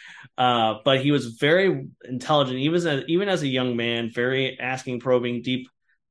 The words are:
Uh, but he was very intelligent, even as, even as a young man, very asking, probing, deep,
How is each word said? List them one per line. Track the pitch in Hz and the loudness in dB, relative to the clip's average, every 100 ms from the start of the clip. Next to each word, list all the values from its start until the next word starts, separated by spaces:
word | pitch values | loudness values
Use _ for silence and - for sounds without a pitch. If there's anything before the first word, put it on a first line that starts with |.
| - - - - | -20 -20 -12 0
Uh, | 123 120 110 110 | 2 4 2 0
but | 143 135 | 2 2
he | 139 | 2
was | 143 120 117 | 0 -2 -2
very | 143 175 190 139 - - | 2 4 4 0 -6 -16
intelligent, | - 127 - 151 127 127 | -10 -6 0 2 2 0
even | 143 175 170 | 0 0 0
as, | 139 156 | -2 0
even | 175 202 | 0 0
as | 175 | 0
a | 143 | 0
young | 127 127 117 | 0 0 0
man, | 117 117 117 | 0 -2 -2
very | 120 123 131 131 - | -2 -2 0 -2 -4
asking, | 123 127 131 123 | -6 -6 -6 -4
probing, | 131 123 120 120 | 0 2 0 -4
deep, | 123 127 127 _ _ _ _ | -4 -4 -6 _ _ _ _